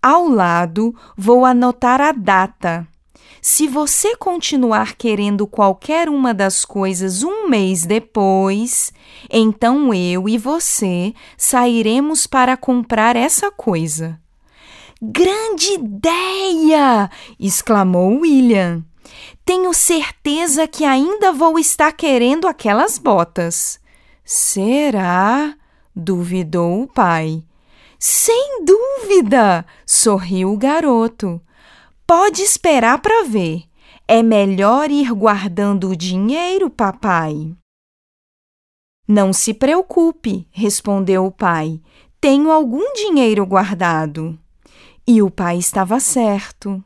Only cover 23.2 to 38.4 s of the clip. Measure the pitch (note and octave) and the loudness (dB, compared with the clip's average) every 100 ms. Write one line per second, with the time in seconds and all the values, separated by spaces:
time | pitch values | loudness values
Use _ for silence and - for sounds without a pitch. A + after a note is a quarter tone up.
23.2 | E3+ - E3+ E3+ - - _ _ _ _ | 0 -2 -6 -4 -8 -10 _ _ _ _
24.2 | - - - - G3 C4+ D4 A3 F#3 F3+ | -8 -4 -2 -2 0 0 0 0 0 0
25.2 | G3 B3+ D4+ D4 _ _ _ - E3 F#3 | 2 0 -2 -8 _ _ _ -12 -4 -4
26.2 | F3 F#3 E3 F3 E3+ F3+ C4 - F#3+ E3 | -2 -4 -4 -2 -2 -2 -4 0 0 0
27.2 | D#3+ D#3+ D#3+ _ _ _ _ _ - - | -2 -6 -10 _ _ _ _ _ -2 0
28.2 | - A#4 C#5+ C5 D#4 G4+ B4+ C#5 G#4+ G4 | 2 0 0 -4 4 4 4 -6 0 2
29.2 | A3+ B3+ G#3 F3 F3 - - - - G3 | 4 4 4 2 -4 -20 -4 0 2 0
30.2 | F3+ F#3 F#3 G#3 B3+ D#4 D#4 A#3 A3+ A3+ | -2 -4 -2 0 0 0 2 0 0 -4
31.2 | G3+ E3+ _ _ _ - _ _ _ E4+ | -8 -8 _ _ _ -20 _ _ _ 4
32.2 | G4+ - G4+ - F4+ D4 A3+ C4 G#4+ A4+ | 4 0 -2 0 2 4 2 0 2 0
33.2 | F4 G#3+ F3 E3 - _ _ - _ A3+ | 2 -2 -2 -6 -12 _ _ -20 _ 4
34.2 | A3+ A3 G3 F#3+ G3+ B3+ D4+ C#4+ C4+ A3 | 4 4 2 2 2 2 0 0 0 0
35.2 | G#3+ G3+ G3 F3 G3+ G3 F#3+ F#3 F3+ F#3 | 0 0 -4 -4 -2 0 -2 -6 -4 -4
36.2 | G3+ D4 F4 F#4+ F#4 - G#3 F#3+ G#3+ F3 | -2 -2 -2 -2 -4 -2 -4 -2 -2 -2
37.2 | D#3+ D3+ D#3 F3 _ _ _ _ _ _ | -2 -6 -10 -14 _ _ _ _ _ _
38.2 | _ _ | _ _